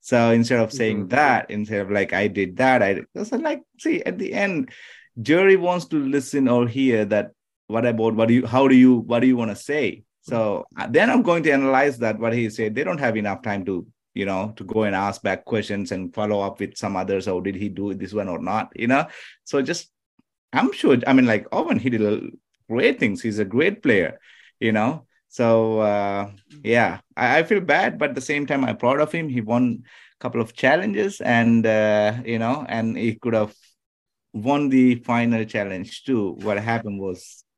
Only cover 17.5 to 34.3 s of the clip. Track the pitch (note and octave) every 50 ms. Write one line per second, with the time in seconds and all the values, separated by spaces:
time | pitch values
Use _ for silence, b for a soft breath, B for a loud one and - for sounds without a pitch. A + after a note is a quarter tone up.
17.5 | G2 F2+ G#2 G2+ F#2 F2 G2 G2+ F#2+ F#2+ G2+ F2+ G2+ G#2+ G2+ F#2+ F2 E2 - F2+
18.5 | G2 A2 - - _ - A2+ A#2 C3 C#3 D#3+ B B B B B B B _ -
19.5 | - C#3+ C3+ B2+ E3+ - - _ _ _ _ _ _ _ _ _ _ _ _ _
20.5 | - - G3 - - - - A3+ C#3 B2 A#2+ - C3 C3 B2+ A#2+ A2 G#2 - -
21.5 | - G3 D#4+ E4+ B3 - - C3 A#2 G#2+ G#2+ G#2 G#2 - - - - _ _ _
22.5 | _ _ _ _ A2 A#2+ A#2 A#2 - B3+ - A2+ G2 F2 - A#2 G#2 G#2+ G#2+ F#2+
23.5 | G2+ A#2+ D#3 G3 G3+ - - - A2+ G2 F2 - - - b b b b b b
24.5 | b _ A2 A2+ G#2+ G#2+ G#2+ A#2+ D#3 D#3+ - _ _ _ _ _ - - A#2+ A#2
25.5 | A2+ A2+ A2+ A2 A2 A2 G#2+ G#2 G#2 G#2 G2+ G2+ G2 G2+ G2+ G#2 G#2 F#2+ _ _
26.5 | - D3 C#3 A2+ A#2 A#2+ A2+ F#2 E2+ - _ _ _ - A#2+ B2 C3 D#3 E3 -
27.5 | A3+ G3+ F3+ - C#3+ E3 G3 B2 - - D3 D3+ C3 C3+ B2+ - D3 D3 C#3+ C3
28.5 | D3+ C#3 C3 A#2+ A2 - - A#2+ C3+ C#3+ D3+ D3+ - E3+ E3 D3+ B2+ B2 G#2+ G#2
29.5 | A#2 B2 B2+ B2 A#2 - A#2 _ - - - _ _ _ - B2 - A#2+ A2 -
30.5 | - - - C3 D3 E3 F#3 A2 G2+ G#2 G#2 G2 G3+ - - - A#2+ A#2 A#2 A#2
31.5 | A#2 A#2 A2 A2 A2 A2 G#2+ G#2+ G#2 G#2 G#2 G#2 G#2+ A#2+ B2 A2+ A#2 A2+ A2+ A#2
32.5 | C3 D3+ D3 - - A2+ A2+ A2+ A2 D#2+ G#2+ A#2 A2 - - A#2+ A2+ A2 G#2+ G#2+
33.5 | - _ _ _ _ _ _ _ _ _ _ _ _ _ _ _